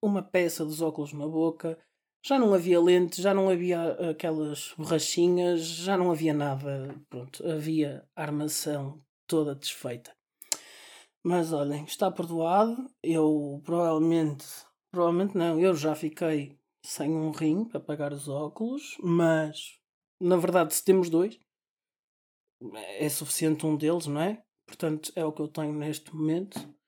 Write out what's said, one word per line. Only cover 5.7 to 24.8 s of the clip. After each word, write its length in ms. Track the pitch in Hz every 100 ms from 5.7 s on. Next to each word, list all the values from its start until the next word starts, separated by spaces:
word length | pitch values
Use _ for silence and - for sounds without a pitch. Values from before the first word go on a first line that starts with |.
| 165 185 190
não 140 | 180
havia 240 | 156 160
nada. 580 | 147 143 135 143 139 135 131 -
Pronto, 400 | 123 131 - 170
havia 560 | 156 156 160 143 135 - -
a 60 |
armação 800 | 147 147 151 - 156 147 135 - _ _ -
toda 260 | 160 147
desfeita. 580 | 139 - - 131 - - - _ - - - - - - - _ _
Mas 280 | 175 180 165
olhem, 320 | 151 143 147
está 260 | 151 - 190
perdoado. 800 | 185 170 165 165 196 226 240 262 _
Eu 640 | 165 160 156 151 143 143
provavelmente, 800 | 165 170 170 156 165 165 156 139 - - - _ _
provavelmente 480 | 180 170 175 196 196
não, 220 | 170 160
eu 120 | 185 156
já 180 | 156
fiquei 640 | 151 156 - 165 151 139 - _ _
sem 280 | - - 151
um 180 | 160 156
rim 340 | 151 156 175
para 140 | 226 143
pagar 340 | 147 147 143
os 160 | 143 143
óculos, 680 | 139 151 - 226 277 - -
mas 800 | 180 170 165 160 156 - - - _ _ _ -
na 160 | 180 180
verdade 380 | 175 175 160
se 100 | -
temos 240 | - 190 170
dois, 300 | 165 208 - _ _ _ _ _ _ _ _ _ _ _ - 117 107 95 101
é 100 | 151
suficiente 560 | 139 147 - 160 151
um 120 | 156 151
deles, 320 | 151 170 151
não 120 | 147
é? 220 | 185 220 _ _ -
Portanto, 420 | -